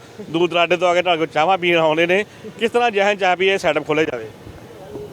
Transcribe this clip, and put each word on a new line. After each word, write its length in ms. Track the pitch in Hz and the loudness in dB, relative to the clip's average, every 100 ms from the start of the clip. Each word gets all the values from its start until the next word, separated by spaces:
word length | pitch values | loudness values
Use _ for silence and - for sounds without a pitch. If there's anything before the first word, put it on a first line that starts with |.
| - - 196 | -10 -18 -8
ਦੂਰ 200 | 160 175 | -2 0
ਦਰਾਡੇ 280 | 170 170 175 | 2 2 2
ਤੋਂ 100 | 180 | 2
ਆ 60 | |
ਕੇ 80 | 175 | 2
ਤੁਹਾਡੇ 160 | 175 165 | 2 0
ਕੋਲ 100 | 156 | 0
ਚਾਹਾਂ 300 | 151 165 190 | 0 2 2
ਪੀਣ 200 | 175 170 | 2 2
ਆਉਂਦੇ 300 | 160 156 170 | 2 2 2
ਨੇ, 180 | 190 208 - 220 - | 2 -2 -10 -18 -4
ਕਿਸ 120 | 220 | -2
ਤਰ੍ਹਾਂ 200 | 240 240 | 0 0
ਜਹਨ 260 | 202 196 202 | 2 0 2
ਚਾਹ 180 | 190 180 | 0 2
ਪੀਏ 220 | 190 196 | 2 2
ਸੈਟਅਪ 300 | 170 151 147 | 0 -2 0
ਖੋਲ੍ਹਿਆ 180 | 151 156 | 0 0
ਜਾਵੇ? 200 | 123 110 101 - - - - - - - | -4 -12 -16 -20 -20 -20 -20 -18 -16 -14